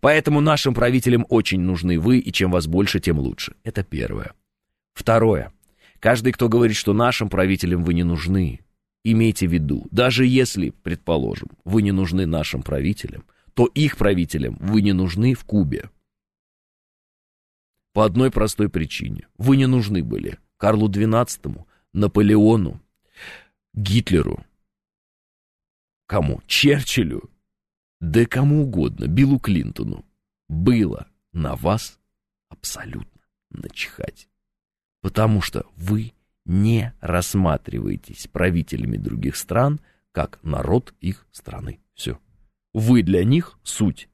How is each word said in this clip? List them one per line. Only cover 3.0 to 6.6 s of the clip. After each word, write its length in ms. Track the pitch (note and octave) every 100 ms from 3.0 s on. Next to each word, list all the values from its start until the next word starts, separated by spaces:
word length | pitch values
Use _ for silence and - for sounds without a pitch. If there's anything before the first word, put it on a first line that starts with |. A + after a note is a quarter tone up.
| E2+ D#2
лучше. 360 | C2 - - -
Это 200 | - -
первое. 500 | F#2+ D2+ A1+ G1+ - - _ _ _ _ _
Второе. 600 | - - A2+ A2+ F2+ A#1 _ _ _ _ _
Каждый, 340 | A2 A#2+ A#2
кто 160 | A#2+ A#2+
говорит, 260 | A2+